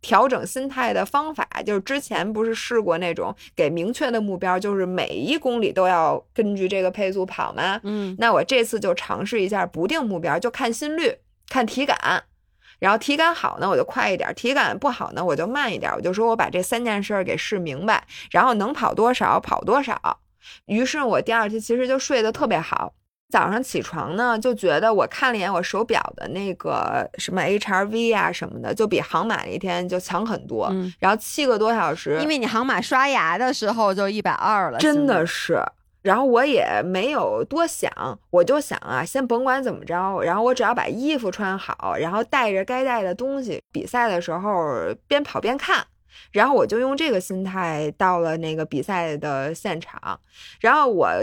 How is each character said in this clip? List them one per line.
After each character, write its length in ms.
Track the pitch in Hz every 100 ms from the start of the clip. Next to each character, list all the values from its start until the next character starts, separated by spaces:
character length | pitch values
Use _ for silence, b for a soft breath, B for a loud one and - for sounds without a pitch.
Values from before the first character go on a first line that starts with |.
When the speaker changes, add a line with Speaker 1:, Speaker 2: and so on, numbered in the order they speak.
Speaker 1:
调 260 | - 208 262
整 180 | 233 180
心 220 | 262 269
态 260 | 262 214
的 120 | 202 196
方 280 | 285 311
法， 140 | 302 - - -
就 80 |
是 60 | 202
之 180 | 190 277
前 360 | - 180 196
不 100 | 214
是 100 | 226
试 280 | 226 - 233
过 160 | 190 165
那 160 | 175
种 200 | 160 90 - B -
给 140 | 151
明 220 | 165 185
确 180 | 247 277
的 80 | 226
目 180 | 202 185
标， 220 | 190 185
就 180 | 202 196
是 80 | 180
每 220 | 180 -
一 300 | 90 170 311
公 240 | 262 240
里 100 | 202
都 160 | 190 185
要 340 | 170 156 143 -
根 200 | - 208
据 140 | 196 185
这 140 | 196
个 100 | 185
配 180 | 202 190
速 160 | 196 180
跑 280 | - -
吗？ 260 | - 180 202
Speaker 2:
嗯。 300 | 196 208 196 190
Speaker 1:
那 140 | 233
我 100 | 165
这 220 | 170 262 226
次 120 | 214
就 160 | 196
尝 320 | 170 - 101 202
试 160 | 226
一 60 | 190
下 180 | 202 180
不 220 | 156 196
定 180 | 320 233
目 140 | 175
标， 180 | 165 160
就 140 | 240
看 200 | - 240
心 260 | 233 302 320
率， 220 | 302 - _ _ -
看 160 | 262 226
体 200 | 254 277
感。 400 | - - 180 - _ _ b b b
然 120 | 190
后 60 | 220
体 180 | 277 285
感 180 | 330
好 240 | 339 - -
呢， 100 | 190
我 80 | 139
就 60 | -
快 260 | 254 208
一 60 | 190
点； 120 | - -
体 180 | 240
感 240 | 269 180 190
不 120 | 285
好 240 | 240 -
呢， 100 | 135
我 100 | 180
就 140 | 143 196
慢 260 | 277 254
一 40 | 170
点。 120 | - -
我 60 |
就 100 | 175
说 160 | 190 226
我 80 | 226
把 140 | -
这 120 | 180
三 220 | 180 233
件 180 | 240 202
事 120 | 196
儿 100 | 202
给 140 | 175 -
试 200 | - 196
明 280 | 165 131 214
白， 200 | 196 - B B
然 140 | 180 254
后 80 | 214
能 180 | 202
跑 200 | - 226
多 200 | - 233
少 260 | 247 190 -
跑 220 | - -
多 200 | - 262
少。 380 | 277 - - - _ _ B B -
于 200 | 214 254
是 160 | 302
我 200 | 254 151
第 100 | -
二 160 | 226 208
天 100 | 220
其 200 | 214 240
实 100 | 254
就 100 | 269
睡 240 | - 254
得 80 | 220
特 160 | 226 277
别 140 | 160
好。 340 | 165 - - _ _ _ -
早 220 | 196 -
上 100 | 220
起 200 | 269 151
床 340 | - 160 135 190
呢， 240 | 247 220
就 160 | 247 214
觉 240 | 180 151
得 140 | 226
我 120 | 202 -
看 280 | - 262
了 40 | 214
一 40 |
眼 100 | 185
我 100 | 180
手 220 | 175 185
表 180 | 233 - - -
的 100 | -
那 240 | 175 202
个 520 | - - - - 123 - -
什 120 | -
么 120 | 185
H 280 | 160 208 208
R 140 | 190
V 300 | 202 226 233
啊 180 | 208 170
什 160 | 180 -
么 100 | -
的， 120 | 117
就 140 | 214 214
比 140 | -
航 260 | - 160 220
马 160 | 196 -
那 120 | 107
天 320 | 185 175 180
就 100 | 180
强 260 | - 180 220
很 220 | 190 -
多。 220 | 110 -
Speaker 2:
嗯。 220 | 190 185 -
Speaker 1:
然 140 | 190
后 60 | 220
七 280 | - - 269
个 140 | 214
多 160 | 220 226
小 180 | 165
时。 240 | - 165 147
Speaker 2:
因 60 | 302
为 80 | 294
你 100 | 226
航 180 | 220 262
马 140 | 190
刷 300 | - 262 277
牙 280 | 240 160 185
的 160 | 254
时 160 | 285 208
候 240 | 233 202
就 140 | 190 196
一 140 | 214
百 100 | 185
二 400 | - 202 208 170
了， 80 | 117
Speaker 1:
真 260 | 302 294 285
的 220 | 185 165
是。 280 | - - 139
Speaker 2:
心 0 |
率。 80 | - _ _ _
Speaker 1:
然 120 | 196 214
后 80 |
我 220 | 269 233 285
也 360 | 214 - 101 170
没 260 | 185 254
有 320 | 277 95 107
多 240 | - 311 330
想， 240 | - - - 117 151 -
我 120 | 175
就 200 | 202 294
想 180 | - -
啊， 240 | - 127
先 240 | 165 277 247
甭 160 | 233
管 180 | 262 269
怎 140 | 254 175
么 80 |
着， 380 | - 175 190 180
然 120 | 165
后 80 | 196
我 120 | 240
只 100 | 254
要 100 | 214
把 140 | 240 -
衣 300 | 196 285 285
服 120 | 208
穿 280 | - 196 190
好， 400 | - - 95 82
然 100 | 160
后 140 | 208
带 300 | 233 285 226
着 100 | 190
该 220 | 196 254 262
带 180 | 233
的 100 | 190
东 300 | 180 262 277
西， 180 | 233 151 -
比 120 | - -
赛 220 | 247 233
的 140 | 175
时 100 | 170
候 540 | 170 208 185 151 120 85 117 -
边 160 | 285
跑 200 | 285 -
边 160 | 214 277
看。 280 | - 320 - _ _ B B
然 160 | 202 254
后 80 | 247
我 100 | 113
就 140 | 226
用 160 | 262 277
这 160 | 320
个 80 | 190
心 240 | - 185
态 500 | 190 190 170 151 151 -
到 220 | 185 175
了 180 | 165 165
那 180 | 160 156
个 80 |
比 180 | 156 143
赛 360 | - 185 160 147
的 360 | 151 135 139
现 260 | 165 208 165
场。 360 | - - - - B B B B
然 120 | 226
后 160 | 294 269
我 200 | 185 98 90